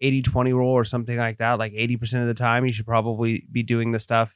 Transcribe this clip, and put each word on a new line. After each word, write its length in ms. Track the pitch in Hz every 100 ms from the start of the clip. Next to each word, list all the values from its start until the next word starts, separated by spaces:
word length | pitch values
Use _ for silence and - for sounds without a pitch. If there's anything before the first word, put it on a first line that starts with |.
eighty 200 | 135 135
twenty 320 | 123 - 127
rule 200 | 127 127
or 120 | 131
something 320 | 110 123 117 120
like 220 | 117 110
that, 200 | 113 120
like, 140 | 110 107
eighty 200 | 117 120
percent 260 | 117 123
of 60 | 120
the 60 |
time, 320 | 113 123 120 127
you 60 |
should 140 | 110 110
probably 600 | 117 110 110 117 113 -
be 100 | 120
doing 300 | 110 117 117
the 80 | 113
stuff 340 | - 113 110